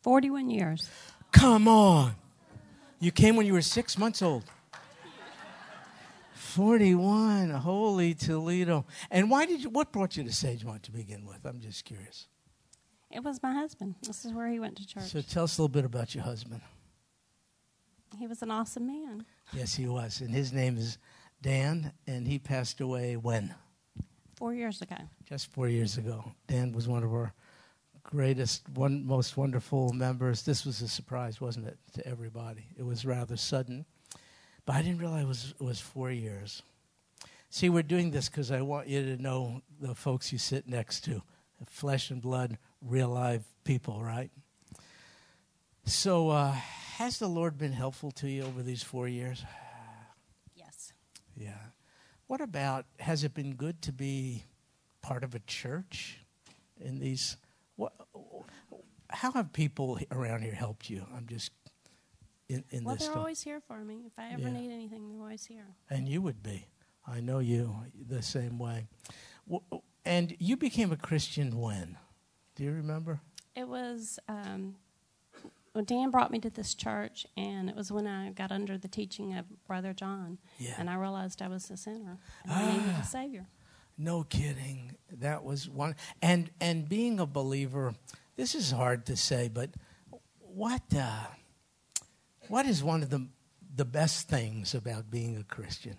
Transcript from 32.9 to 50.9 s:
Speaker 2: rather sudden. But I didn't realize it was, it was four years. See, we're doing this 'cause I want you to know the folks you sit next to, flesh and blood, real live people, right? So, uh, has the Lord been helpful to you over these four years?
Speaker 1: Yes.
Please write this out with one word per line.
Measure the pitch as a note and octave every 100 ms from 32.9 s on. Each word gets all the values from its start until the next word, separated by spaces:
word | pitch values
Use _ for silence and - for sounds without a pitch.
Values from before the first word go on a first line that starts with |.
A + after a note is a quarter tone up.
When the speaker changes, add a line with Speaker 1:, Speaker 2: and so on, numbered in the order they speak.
| A#2+
Speaker 2:
rather | B2+ B2 A#2+ A2+
sudden. | - C3+ B2 B2+ D#3+ _ _ - - - - -
But | - C3+
I |
didn't | E3 F3
realize | E3+ D#3+
it | C3+
was, | B2 B2+ -
it |
was | C3 A#2+
four | - C3+ B2+
years. | B2 A2 G2+ G2+ - - _ _ _ _ _ - - _
See, | - F3+
we're | E3+
doing | D3+ F3 E3+
this | C#3+ -
'cause | - B2
I | C3
want | C3+ D3 C3+
you | C#3
to | C3+ B2+
know | C3+ C3 B2 B2 - D3
the | C#3
folks | A#2+ - C3 -
you | B2
sit | - C3+ B2+
next | B2 G#2+ -
to, | - A2+ - _ _ _ B2
flesh | - C#3+ C3+ -
and | B2
blood, | B2 B2+ B2 A2 _ _
real | B2+ B2+ B2+
live | B2 B2 A#2 G#2 _
people, | - C3 - G#2
right? | A#2 A#2 C3 - _ _ _ - - - - - - _ _ _ _ _
So, | - - G3 F3+ D#3+
uh, | D3 C#3+ C3+ - - - -
has | A#3+ -
the | G#3
Lord | E3 E3 C#3+
been | D3
helpful | B2+ C3 C3+ D3
to | C3 C#3
you | C3+
over | C3 B2+
these | B2 B2
four | - B2+ B2
years? | B2 B2 B2 - - - - A2 A2 A2+ _ _ _ -
Speaker 1:
Yes. | F3 D#3 - -